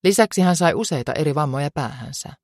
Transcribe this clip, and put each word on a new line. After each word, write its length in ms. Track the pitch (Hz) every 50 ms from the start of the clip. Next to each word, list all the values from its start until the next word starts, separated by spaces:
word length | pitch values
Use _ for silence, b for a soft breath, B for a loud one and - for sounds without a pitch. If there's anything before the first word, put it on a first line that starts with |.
| -
Lisäksi 380 | 208 202 - 220 214 - -
hän 140 | 185 180 180
sai 180 | 156 180 170 -
useita 400 | - 226 - 196 131 120 - -
eri 220 | - 156 151 139
vammoja 340 | 151 151 139 127 135 143 147 _
päähänsä. 600 | - 135 113 135 127 120 123 135 - - - 135 _